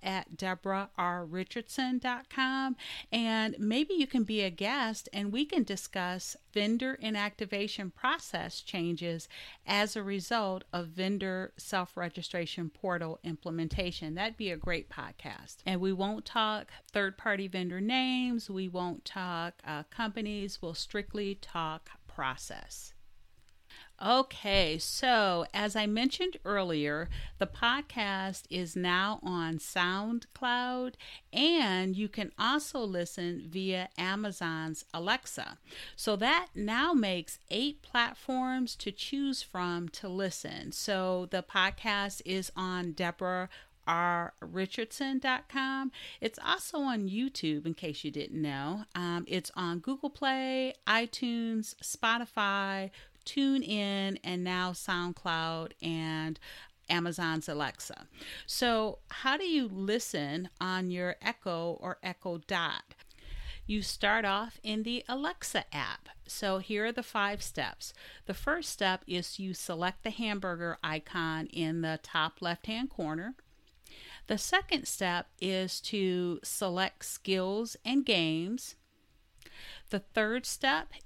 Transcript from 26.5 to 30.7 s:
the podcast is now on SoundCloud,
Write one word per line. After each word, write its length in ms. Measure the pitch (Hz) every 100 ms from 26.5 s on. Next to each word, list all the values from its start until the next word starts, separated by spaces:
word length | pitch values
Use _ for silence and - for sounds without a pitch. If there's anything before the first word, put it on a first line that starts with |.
| 202 185 160 147 147 175 - - -
the 100 | 190
podcast 960 | - 233 269 294 - 208 190 190 185 -
is 260 | 180 175 180
now 440 | 180 180 196 214
on 360 | - 175 165 165
SoundCloud, 1400 | - 190 175 190 214 233 - - 254 247 247